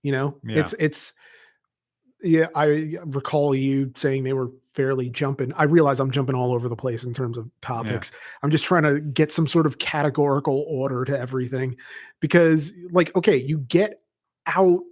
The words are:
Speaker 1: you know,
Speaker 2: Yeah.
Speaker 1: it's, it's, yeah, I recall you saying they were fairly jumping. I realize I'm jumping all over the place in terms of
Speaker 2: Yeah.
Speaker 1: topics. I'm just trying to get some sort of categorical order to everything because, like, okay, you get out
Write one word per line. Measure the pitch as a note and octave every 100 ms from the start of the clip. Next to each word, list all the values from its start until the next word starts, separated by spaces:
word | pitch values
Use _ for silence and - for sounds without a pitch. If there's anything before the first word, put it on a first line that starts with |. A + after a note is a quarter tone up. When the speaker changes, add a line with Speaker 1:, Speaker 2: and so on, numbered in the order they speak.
Speaker 1:
you | C#3+
know, | C#3 C#3 C#3
Speaker 2:
Yeah. | A2+ A2
Speaker 1:
it's, | D#3 -
it's, | D#3 - - _ _ _ _ _ _ _ _ _ _ _
yeah, | F#3 D#3+ D#3+ D3
I | D3+ D3 D#3 E3+ E3
recall | C3+ - D3 C#3+
you | C3+ C3+ C3+ C3+ B2
saying | C#3+ C3+
they | C3
were | C3+ B2+ - _
fairly | - C3+ C3 B2
jumping. | A#2+ C#3+ C#3 B2+
I | -
realize | D3+ E3+ D3 C3
I'm | C3+
jumping | C3 C3 B2+
all | B2
over | B2 A#2+
the | A#2
place | C3 A2+
in | B2
terms | A#2+ B2 A#2
of | A2+
Speaker 2:
Yeah. | _
Speaker 1:
topics. | - A#2+ A2 A2+ - - - -
I'm | C#3+
just | D3+
trying | - F3+
to | D3+ C#3+
get | D3+ C3 D3+
some | - D#3
sort | E3+ D#3
of | B2+
categorical | - D3+ D3 C#3+ C#3+ C#3 C#3+ C3+ D3+
order | C#3+ C3+ B2+ C3
to | C#3
everything | B2 C3 B2+ C3 C3 A#2+ - - - _
because, | D3+ F3 E3 D#3+ D3+ F3 F3+
like, | F3+ E3+ -
okay, | F3 D3
you | C3 D#3
get | B2+ F3 G#3 - _ _ _ _ -
out | F#3 F#3+ F3+ -